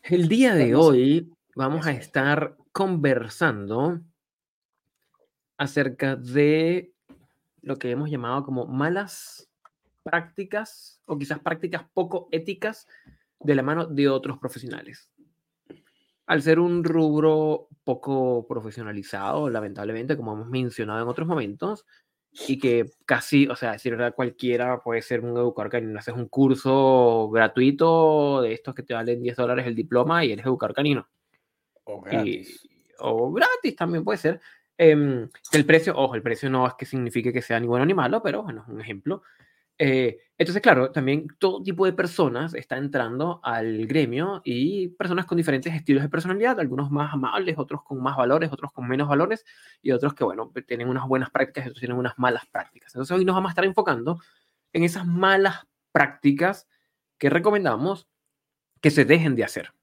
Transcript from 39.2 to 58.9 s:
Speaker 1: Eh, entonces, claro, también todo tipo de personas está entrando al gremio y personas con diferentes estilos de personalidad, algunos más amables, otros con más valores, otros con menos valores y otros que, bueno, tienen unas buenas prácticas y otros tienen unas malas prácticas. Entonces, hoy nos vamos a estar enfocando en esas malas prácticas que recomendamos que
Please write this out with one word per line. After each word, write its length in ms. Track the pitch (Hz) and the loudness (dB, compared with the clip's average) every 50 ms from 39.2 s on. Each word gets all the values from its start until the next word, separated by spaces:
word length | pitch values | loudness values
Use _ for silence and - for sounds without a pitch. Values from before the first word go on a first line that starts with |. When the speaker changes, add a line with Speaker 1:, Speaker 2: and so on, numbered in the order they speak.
| _ _ _ _ _ _ _ _ _ _ _ _ | _ _ _ _ _ _ _ _ _ _ _ _
Speaker 1:
Eh, 400 | 151 139 131 131 127 117 113 - _ _ _ - | 0 2 2 2 0 0 -2 -6 _ _ _ -2
entonces, 240 | 175 170 175 208 | 0 0 0 2
claro, 280 | - 240 170 127 127 131 | 6 6 6 6 4 0
también 360 | - 156 131 131 139 151 160 - - _ | -2 -2 0 0 0 -2 -4 -8 -4 _
todo 240 | - 190 185 - | 0 0 0 -2
tipo 220 | 185 196 180 175 190 | -6 -6 0 2 0
de 60 | 185 | 0
personas 640 | 180 185 180 175 170 - 170 131 117 123 151 165 165 | 2 0 -4 -4 0 0 2 2 2 -2 -6 -6 -8
está 220 | - - _ 127 131 | -12 -10 _ -8 -6
entrando 640 | 143 139 143 131 120 113 120 131 156 175 170 - | -6 -4 -2 -2 -2 -2 -4 -4 -4 -6 -6 -6
al 440 | - 131 117 113 110 113 110 107 110 | -6 -4 -4 -2 -2 -4 -4 -4 -4
gremio 540 | 107 135 160 143 117 120 135 170 196 202 175 _ | 0 0 0 0 0 -2 -4 -4 -4 -6 -8 _
y 440 | 139 123 123 135 165 202 202 185 180 | -6 -2 0 0 0 0 -2 -4 -6
personas 380 | 180 _ - 165 175 180 180 | -6 _ -4 -2 -2 -2 -2
con 100 | - 175 | -2 -2
diferentes 380 | 170 165 165 139 131 131 165 165 | 0 2 2 0 -2 -2 -4 -6
estilos 280 | 151 - - 139 139 | -4 0 2 2 2
de 60 | 143 147 | 2 0
personalidad, 500 | - 170 160 180 185 202 226 247 254 208 | -4 -4 -2 -2 -2 0 0 0 0 0
algunos 300 | 160 127 123 135 143 139 | -2 -4 -2 -4 -4 -2
más 220 | 143 143 147 147 151 | -2 -2 -2 -2 -4
amables, 440 | 139 131 117 92 - 185 175 160 156 | -4 -4 -2 -4 -2 -2 -4 -4 -4
otros 240 | - - 147 143 _ | -6 -8 -8 -12 _
con 180 | _ 143 131 | _ -10 -4
más 140 | 127 135 139 | -4 -2 0
valores, 360 | 131 127 120 139 160 165 156 | 2 2 4 4 2 2 -2
otros 200 | 139 - - 139 | -6 -10 -12 -14
con 160 | _ - 127 120 | _ -10 -4 -2
menos 200 | 131 135 147 143 | -2 -2 0 2
valores 360 | 143 139 170 190 220 220 _ - - _ - - _ _ | 2 2 2 2 0 -6 _ -20 -20 _ -20 -20 _ _
y 100 | _ 131 | _ 0
otros 220 | 131 120 139 147 143 | 0 2 0 -2 -2
que, 100 | - 135 | 0 -2
bueno, 280 | 101 92 107 113 - _ 127 - | -2 -2 -6 -10 -8 _ -14 -8
tienen 220 | _ 123 117 120 127 | _ -8 -4 -4 -4
unas 180 | 127 131 127 | -4 -4 -2
buenas 240 | 131 131 131 131 - | 0 0 0 0 -2
prácticas 360 | _ 147 135 - _ 143 127 | _ -2 -2 -2 _ -12 -12
y 20 | 123 | -12
otros 100 | - - | -12 -10
tienen 180 | 127 123 123 127 | -8 -6 -4 -2
unas 200 | 127 123 - - | -4 -4 -2 0
malas 280 | 127 127 120 113 - | 0 0 0 -2 -8
prácticas. 480 | _ _ - - _ _ _ _ - - | _ _ -10 -10 _ _ _ _ -16 -10
Entonces, 220 | 123 135 147 180 | -10 -6 -2 0
hoy 80 | 185 185 | 2 2
nos 100 | 185 180 | 2 0
vamos 140 | 190 190 185 | 0 -2 -2
a 20 | |
estar 120 | 170 202 196 | 0 0 0
enfocando 560 | 196 185 226 202 170 139 117 117 151 175 170 _ _ _ _ _ _ _ _ _ _ | 2 2 0 2 2 0 0 -2 -4 -4 -4 _ _ _ _ _ _ _ _ _ _
en 120 | - 165 170 | 0 0 0
esas 220 | 170 170 196 180 | 0 0 -2 -2
malas 600 | 175 170 175 185 190 196 190 196 190 175 - - _ _ _ _ _ | -2 0 2 4 6 6 6 6 2 0 -2 -16 _ _ _ _ _
prácticas 760 | _ 143 143 139 - _ - 143 139 143 170 185 202 - _ _ _ _ _ _ _ _ _ _ _ _ | _ 4 4 4 0 _ 2 2 4 4 0 -2 -2 -4 _ _ _ _ _ _ _ _ _ _ _ _
que 120 | - 139 | 0 2
recomendamos 800 | 175 170 170 214 208 208 185 147 113 107 139 190 196 165 _ _ _ _ _ _ _ _ _ _ _ _ _ _ _ _ | 2 4 4 4 4 4 2 0 0 0 0 -2 -2 -6 _ _ _ _ _ _ _ _ _ _ _ _ _ _ _ _
que 80 | - 156 | 2 4